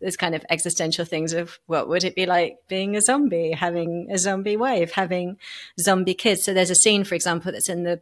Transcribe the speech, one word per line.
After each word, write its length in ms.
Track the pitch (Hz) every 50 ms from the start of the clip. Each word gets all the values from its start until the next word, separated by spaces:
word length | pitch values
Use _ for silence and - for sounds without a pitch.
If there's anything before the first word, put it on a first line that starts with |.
those 160 | - 190 180 -
kind 180 | - 175 165
of 80 | 156 - -
existential 560 | 170 160 - 180 170 - 170 160 165 - 170
things 260 | 165 - 160 160 160
of 260 | 165 165 170 170 - - _ -
what 200 | 165 151 - -
would 160 | 160 180 180
it 120 | 185 -
be 100 | - 185
like 320 | 180 180 175 170 - - - _ -
being 300 | 190 190 196 196 202 208
a 40 |
zombie, 500 | 202 - 262 285 294 254 180 170 165 160 165
having 560 | 151 180 175 170 175 170 165 170 170 170 -
a 60 | 202 185
zombie 400 | 175 202 196 190 196 208 208 214
wife, 340 | 240 269 254 190 170 165
having 460 | - - 190 170 180 180 180 180 196 - - - - - - - - -
zombie 360 | 170 202 190 185 185 180 180
kids. 280 | - - 226 202 185 -
So 100 | - 190
there's 160 | 185 185 175
a 60 | 180
scene, 300 | - - 220 214 202 196
for 100 | - 180
example, 380 | 165 - 180 170 170 170 185 -
that's 160 | - - -
in 140 | 180 175 175
the 180 | 175 175 170